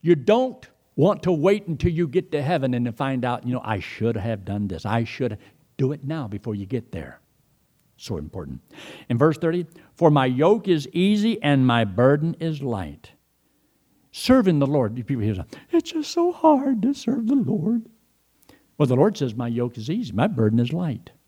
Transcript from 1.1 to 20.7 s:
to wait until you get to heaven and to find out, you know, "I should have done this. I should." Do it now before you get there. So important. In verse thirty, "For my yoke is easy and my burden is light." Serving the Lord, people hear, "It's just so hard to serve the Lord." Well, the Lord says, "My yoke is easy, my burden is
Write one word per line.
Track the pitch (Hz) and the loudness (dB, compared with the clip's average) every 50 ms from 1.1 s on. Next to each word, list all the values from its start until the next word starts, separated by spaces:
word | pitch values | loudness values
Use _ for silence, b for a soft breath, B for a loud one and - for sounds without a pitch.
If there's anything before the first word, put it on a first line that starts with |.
| 208 - - | 2 0 0
to | 175 | -2
wait | 180 156 143 185 202 214 208 | 0 2 4 2 2 2 -2
until | 170 160 120 - 180 | -6 -6 -2 0 0
you | 165 160 175 | 0 0 -2
get | 147 120 185 180 - | 0 0 -4 -4 -2
to | - 147 | -4 -4
heaven | 139 143 180 156 135 131 127 | -2 0 0 0 0 0 0
and | 120 120 | 0 -2
to | 120 | -4
find | 117 - 147 135 135 127 120 | -4 -4 -4 -4 -2 -2 -2
out, | 123 120 117 - | -4 -4 -4 -4
you | 123 127 | -6 -6
know, | 127 - | -4 -4
"I | - 110 98 | -4 -4 -4
should | - - - - 107 117 117 | -4 -10 -8 -2 -2 -2 -2
have | 113 95 117 113 104 95 | -2 -4 -4 -6 -6 -6
done | 92 98 104 104 | -6 -6 -4 -4
this. | 95 90 78 - | -4 -6 -6 -6
I | 101 107 117 117 | -2 -2 -2 -2
should." | 107 - - 135 120 107 - b b b b b _ _ | -4 -6 -6 -6 -6 -6 -8 b b b b b _ _
Do | - 139 131 | -4 -2 -2
it | 147 - 135 | -2 -6 -8
now | 135 156 160 135 | -8 -8 -6 -8
before | 104 98 101 _ 117 107 | -8 -10 -10 _ -8 -8
you | 101 98 | -8 -6
get | 95 131 120 - _ - | -6 -6 -8 -8 _ -12
there. | 90 73 65 - _ _ _ _ _ _ _ _ _ _ _ _ _ _ _ _ | -12 -12 -12 -16 _ _ _ _ _ _ _ _ _ _ _ _ _ _ _ _
So | _ - - 107 | _ -10 -8 -8
important. | 80 73 80 - 98 80 69 65 71 _ _ B B B B B B B B | -8 -8 -10 -12 -12 -12 -12 -14 -16 _ _ B B B B B B B B
In | 120 | 0
verse | 113 143 160 156 | 2 2 2 2
thirty, | 156 - 165 165 180 175 - B B B B B | 2 -2 -2 -2 -2 -4 -6 B B B B B
"For | _ 170 160 | _ 4 6
my | 147 143 131 | 6 6 4
yoke | 131 127 123 151 175 214 226 - | 2 2 2 4 4 4 4 2
is | 190 180 156 139 - - | 0 0 0 -2 -4 -2
easy | 165 185 202 208 208 202 226 220 220 | 0 2 2 2 2 2 0 -2 0
and | - 147 143 135 131 | 0 2 2 4 4
my | 127 120 120 113 | 4 4 2 0
burden | 101 92 101 123 131 143 147 151 165 165 - | 0 0 2 4 4 4 4 0 -4 -4 -4
is | 160 165 156 143 | -6 -6 -6 -4
light." | 139 131 117 98 92 76 71 - - - _ _ _ _ _ _ _ _ _ _ _ _ _ _ _ _ _ _ _ _ | -4 -4 -4 -4 -6 -8 -12 -16 -20 -20 _ _ _ _ _ _ _ _ _ _ _ _ _ _ _ _ _ _ _ _
Serving | _ - - - 254 262 233 190 170 147 | _ -10 2 4 4 6 6 4 4 4
the | 139 | 2
Lord, | 135 147 147 123 104 110 127 113 | 2 2 2 0 0 -2 -6 -6
people | - 139 123 104 | -4 -4 -2 0
hear, | 107 104 92 - B B B B B | -2 -2 -2 -6 B B B B B
"It's | - 339 339 - | 0 0 0 0
just | - 320 294 - | -6 -6 -6 -4
so | - 339 339 359 | -2 0 0 0
hard | 349 - - 320 302 262 277 277 262 220 185 | 0 2 4 4 4 4 2 0 -2 0 0
to | 254 285 | -2 -2
serve | - - 226 262 285 233 | -2 -4 -4 -4 -2 0
the | 214 277 | 0 0
Lord." | 277 202 127 - 202 151 208 233 233 226 - _ _ _ _ _ _ _ _ _ b b b b b b b b | 2 2 0 -2 -2 0 0 -2 -2 -4 -6 _ _ _ _ _ _ _ _ _ b b b b b b b b
Well, | _ 147 | _ 2
the | 123 127 | 2 4
Lord | 123 160 214 202 | 4 4 4 2
says, | - 147 127 107 | 0 -4 -4 -4
"My | 117 123 120 | -4 -4 -4
yoke | 117 117 120 123 - | -2 -2 -4 -4 -6
is | - 110 123 | -8 -8 -6
easy, | 170 233 247 139 - | -4 -4 -6 -4 0
my | 101 135 | 0 0
burden | 220 196 120 113 107 110 117 | 0 2 2 2 4 4 4
is | 120 120 | 2 2